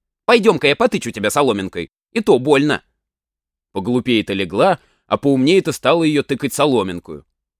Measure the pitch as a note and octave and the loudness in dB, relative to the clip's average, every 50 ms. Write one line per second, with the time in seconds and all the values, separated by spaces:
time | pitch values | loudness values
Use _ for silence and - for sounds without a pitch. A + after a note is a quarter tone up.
0 | _ _ _ _ _ - A#3+ A#3+ F#3+ A3 G3+ C#3 - C#3 C#3+ - A#3+ B3+ - - | _ _ _ _ _ 2 2 4 4 4 2 4 2 0 2 2 0 0 0 -4
1 | - A#2 - A2 G2+ G#2 - D3 D3 B2+ G#2 G2+ F#2+ F#2 - F2+ E2 - _ _ | -6 -8 -6 -4 -4 -2 0 2 2 2 0 -2 -4 -6 -8 -10 -10 -10 _ _
2 | _ _ - A3+ G#3 A3 E3 B2 B2+ D3+ C#3+ C#3 C#3+ D3+ B2+ - - _ _ _ | _ _ -8 -2 2 2 2 2 2 2 2 2 2 0 -2 -6 -8 _ _ _
3 | _ _ _ _ _ _ _ _ _ _ _ _ _ _ - G2 F2+ A2 A#2+ B2+ | _ _ _ _ _ _ _ _ _ _ _ _ _ _ -10 -8 -4 -2 -2 -2
4 | A2+ B2+ A#2+ G#2+ G2 - G2 F#2+ F#2+ D#2+ F2+ G#2+ D#3 G3 E3+ - _ _ _ _ | 0 0 0 0 0 -2 -4 -4 -4 -4 0 0 2 2 0 -2 _ _ _ _
5 | _ - G#2 - - C#3+ C#3 C3 C3 D3+ F#3 F#3+ - D#3+ C3+ - - B2+ D#3+ E3+ | _ -6 -4 -2 0 0 0 2 2 2 2 2 2 0 -4 -2 0 0 2 2
6 | E3 D#3+ D3+ C#3+ - - C#3+ A#2 C#3+ C3 - - C#3+ D3+ B2+ A2+ F#2+ F#2 F2 F2 | 2 0 0 0 -2 -2 -4 -4 -4 -4 -2 0 0 2 2 0 0 -2 -6 -10
7 | - - D#2 C#2+ - _ _ _ _ _ _ | -12 -14 -16 -16 -18 _ _ _ _ _ _